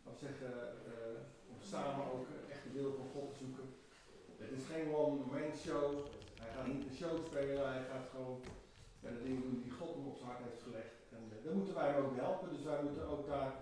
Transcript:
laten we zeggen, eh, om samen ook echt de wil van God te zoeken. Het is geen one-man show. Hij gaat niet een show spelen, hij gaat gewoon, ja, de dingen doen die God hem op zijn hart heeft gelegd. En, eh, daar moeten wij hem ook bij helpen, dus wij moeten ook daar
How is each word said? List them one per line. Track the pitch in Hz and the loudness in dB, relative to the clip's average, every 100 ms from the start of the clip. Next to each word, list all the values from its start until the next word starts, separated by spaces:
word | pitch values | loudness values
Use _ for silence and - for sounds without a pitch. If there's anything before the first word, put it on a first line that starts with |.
laten | - 135 | -12 -8
we | 139 | -6
zeggen, | 131 127 120 120 - 117 | -4 -4 -2 -4 -6 -8
eh, | 117 113 113 - - - | -4 -4 -4 -8 -14 -14
om | - 196 | -10 -4
samen | - 139 135 127 | 0 2 2 2
ook | 127 127 151 - | 0 -2 -6 -8
echt | 139 | -8
de | 123 135 | -4 2
wil | 139 135 | 2 2
van | 123 | -2
God | 143 139 | -2 -2
te | - | -4
zoeken. | 131 127 131 - - - - - - - | -4 -4 -8 -10 -18 -20 -18 -16 -16 -8
Het | - 131 | -4 -2
is | 139 | 0
geen | 160 156 | 0 4
one-man | 151 147 135 127 143 151 147 | 8 8 6 2 2 0 0
show. | 165 151 143 143 143 - - - | 2 4 4 4 -2 -8 -12 -8
Hij | 113 | -6
gaat | 123 127 | -2 0
niet | 135 - | 0 -2
een | 131 | -2
show | 170 165 156 | 0 2 2
spelen, | 143 139 139 135 | 2 4 4 4
hij | 131 131 | 2 0
gaat | 131 - | -4 -4
gewoon, | 131 127 127 127 - - - - - | -4 -4 -4 -6 -10 -14 -16 -16 -10
ja, | - 117 | -6 -4
de | 131 | 0
dingen | 127 127 | 2 2
doen | 120 | 0
die | - - | 0 -4
God | 165 139 | -4 -2
hem | 139 | -4
op | - | -6
zijn | 123 | -6
hart | 123 117 | -4 -6
heeft | - 127 | -6 -6
gelegd. | 117 - - - 113 | -6 -6 -12 -14 -12
En, | 110 | -10
eh, | - | -6
daar | 156 196 | 2 2
moeten | 190 - | 2 4
wij | 139 | 6
hem | 143 | 6
ook | 135 | 4
bij | 123 | 4
helpen, | - - - | 2 2 0
dus | 139 151 | -2 2
wij | 143 143 | 2 2
moeten | 131 120 | 0 0
ook | 143 143 | 0 2
daar | 139 135 - | 2 2 0